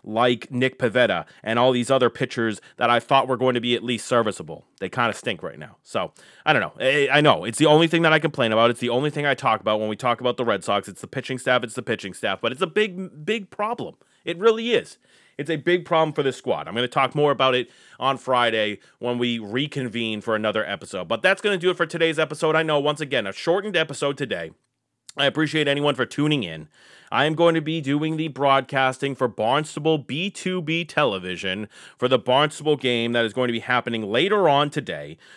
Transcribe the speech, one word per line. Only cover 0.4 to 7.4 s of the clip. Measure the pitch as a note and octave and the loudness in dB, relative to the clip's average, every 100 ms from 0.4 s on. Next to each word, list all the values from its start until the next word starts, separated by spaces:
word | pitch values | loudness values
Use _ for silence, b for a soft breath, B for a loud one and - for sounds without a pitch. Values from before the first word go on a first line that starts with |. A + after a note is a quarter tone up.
| - | -2
Nick | B2 B2+ - | -2 -2 0
Pivetta | A#2+ B2 A#2 F2 - B | 0 2 2 2 -6 B
and | G#2+ A#2 | -4 2
all | B2+ | 4
these | B2 A#2+ | 4 2
other | C3+ A#2+ | 2 2
pitchers | - - - A2+ G#2 B B | 0 -4 -2 -2 -4 B B
that | A#2 | 2
I | A#2+ | 2
thought | - C3+ C3 | 4 2 2
were | B2 | 0
going | B2+ | 0
to | A#2+ | 0
be | A#2+ A#2 | 0 -2
at | |
least | A#2 A2+ - | -2 -4 0
serviceable? | B2 G#2+ - D#2+ D#2 - _ | 2 2 -2 -10 -16 -18 _
They | F#2+ | -8
kinda | - A#2+ | -2 -2
stink | - - F2+ | -2 -6 -8
right | F2 B1 | -10 -12
now. | - - | -18 -20
So, | - G#2+ E2+ _ B B | -8 -6 -6 _ B B
I | B | B
don't | C#3 | 2
know. | F2 - | 0 -2
I, | C3 C#3+ C#3 | 0 2 4
I | C#3+ | 6
know. | D3 E2+ | 6 4